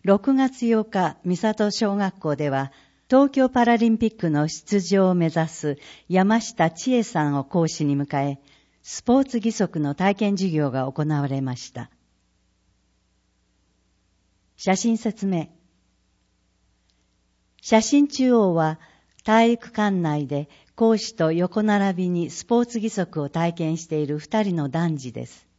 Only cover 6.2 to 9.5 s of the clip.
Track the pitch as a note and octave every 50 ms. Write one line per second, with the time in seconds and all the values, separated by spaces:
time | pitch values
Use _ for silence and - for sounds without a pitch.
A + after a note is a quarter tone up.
6.2 | F#3+ G3+ A3 A#3 A3 - - - E3 E3 E3+ - - B3+ B3+ A#3+ A3 - - E3+
7.2 | D3+ D3 C#3+ C#3 C3+ _ - F3 E3 D#3+ - - D#3 C#3+ C#3+ C#3 C#3+ C#3+ - C#3
8.2 | C#3 C#3+ C#3 - _ _ _ _ _ _ _ _ _ - - - _ - A#3+ C4+
9.2 | C4+ C4+ - A#3 G3 A3+